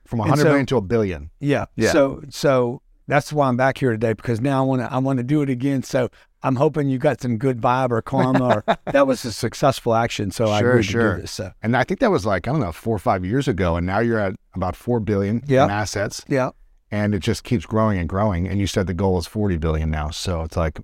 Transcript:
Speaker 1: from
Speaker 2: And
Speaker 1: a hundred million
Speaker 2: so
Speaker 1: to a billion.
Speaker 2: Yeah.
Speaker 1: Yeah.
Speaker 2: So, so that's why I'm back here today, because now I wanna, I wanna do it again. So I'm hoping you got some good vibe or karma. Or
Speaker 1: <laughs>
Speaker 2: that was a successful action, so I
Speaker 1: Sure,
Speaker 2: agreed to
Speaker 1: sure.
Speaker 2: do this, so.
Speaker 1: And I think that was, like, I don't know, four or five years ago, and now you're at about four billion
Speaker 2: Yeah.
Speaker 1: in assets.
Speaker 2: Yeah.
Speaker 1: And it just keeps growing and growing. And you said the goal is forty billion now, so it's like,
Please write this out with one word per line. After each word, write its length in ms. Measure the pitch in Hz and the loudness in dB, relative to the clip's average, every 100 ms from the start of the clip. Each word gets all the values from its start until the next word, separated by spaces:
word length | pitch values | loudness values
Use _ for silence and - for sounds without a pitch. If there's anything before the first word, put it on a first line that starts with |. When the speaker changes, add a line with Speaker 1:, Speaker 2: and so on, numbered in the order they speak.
Speaker 1:
from 140 | - 120 | -6 -2
Speaker 2:
And 80 | 110 | 2
Speaker 1:
a 20 | |
hundred 140 | 147 | 4
million 220 | 151 143 127 | 4 2 2
Speaker 2:
so 40 | |
Speaker 1:
to 60 | 127 | 0
a 20 | |
billion. 500 | 92 117 101 82 73 - | 0 0 0 -4 -12 -6
Speaker 2:
Yeah. 280 | 143 127 101 - | -2 -2 -2 0
Speaker 1:
Yeah. 160 | 107 | 2
Speaker 2:
So, 300 | 165 139 139 143 | 4 2 -2 -12
so 520 | - 151 131 120 135 - _ - | -2 2 2 2 -4 -14 _ -2
that's 260 | 139 - | 0 0
why 140 | 147 135 | 0 2
I'm 100 | 120 | 2
back 220 | 131 - | 0 2
here 140 | 135 | 0
today, 200 | 110 113 | 0 0
because 280 | 107 - 113 | -2 -2 -2
now 240 | 135 135 | 0 0
I 20 | 135 | 0
wanna, 220 | 131 110 | 0 -2
I 80 | 127 | -2
wanna 240 | 135 131 | 0 -2
do 180 | 123 151 | 0 0
it 60 | 139 | 0
again. 340 | 123 139 139 | 0 0 -2
So 240 | - 135 120 - _ _ | -2 -2 -2 -6 _ _
I'm 140 | 135 123 | -2 2
hoping 320 | 156 151 139 | 2 2 -2
you 100 | 131 | 0
got 220 | 147 123 | 0 0
some 180 | 123 113 | -2 0
good 220 | 131 123 | 0 0
vibe 320 | 123 127 131 | 0 2 0
or 100 | 113 | 0
karma. 640 | - 139 131 131 127 107 - | 0 0 2 2 2 0 0
Or 100 | - | -4
Speaker 1:
<laughs> 80 | - | 0
Speaker 2:
that 140 | - 139 | 2 2
was 180 | 247 | 0
a 80 | 120 | -6
successful 640 | - 113 - 143 - 120 | -6 -6 0 0 2 0
action, 380 | 113 120 - 101 | 0 0 -2 -4
so 160 | - 110 | 0 0
I 100 | 104 | 2
Speaker 1:
Sure, 120 | 120 | 4
Speaker 2:
agreed 120 | 123 | 4
to 80 | 98 | 2
Speaker 1:
sure. 240 | 117 110 | 2 0
Speaker 2:
do 60 | 85 | 0
this, 100 | - | -6
so. 220 | - 98 - | -10 -12 -6
Speaker 1:
And 140 | 110 123 | -2 0
I 80 | |
think 160 | 127 196 | 0 0
that 100 | 240 | 2
was, 160 | 165 104 | 2 0
like, 220 | 95 113 | 0 0
I 20 | |
don't 100 | 156 | -2
know, 120 | 95 | -2
four 240 | - 117 107 | -4 -4 -2
or 20 | |
five 260 | 123 98 | 0 0
years 220 | 90 131 143 | 0 0 0
ago, 300 | 92 90 85 | 0 0 0
and 100 | 90 | 0
now 140 | 98 | 0
you're 180 | 117 113 | 0 0
at 160 | 98 101 _ | -2 -6 _
about 200 | 92 92 | -6 -6
four 240 | - - 120 | -6 -2 -2
billion 460 | 101 101 98 120 139 | 0 0 0 -2 2
Speaker 2:
Yeah. 200 | 131 123 | 4 4
Speaker 1:
in 40 | |
assets. 540 | 104 104 104 98 - - | 0 -4 -4 -6 -8 -4
Speaker 2:
Yeah. 240 | 135 127 - - _ _ | -2 -2 -6 -20 _ _
Speaker 1:
And 240 | 104 104 | -2 0
it 40 | 104 | 0
just 260 | - 101 | -2 -4
keeps 220 | - 117 - | -2 -4 0
growing 320 | 110 110 95 | 0 2 0
and 100 | 85 | -2
growing. 400 | 95 107 87 92 | 0 0 0 -2
And 100 | 98 | -2
you 80 | 98 | 0
said 200 | 110 95 | 0 -2
the 80 | |
goal 240 | 90 98 90 | 0 0 0
is 80 | 82 | -2
forty 320 | 107 104 82 | -2 -2 0
billion 320 | 80 78 78 | 0 0 -2
now, 180 | 78 76 | -2 -4
so 320 | - - 85 | -6 -4 -4
it's 160 | 80 - | -4 -2
like, 240 | 80 - | -2 -4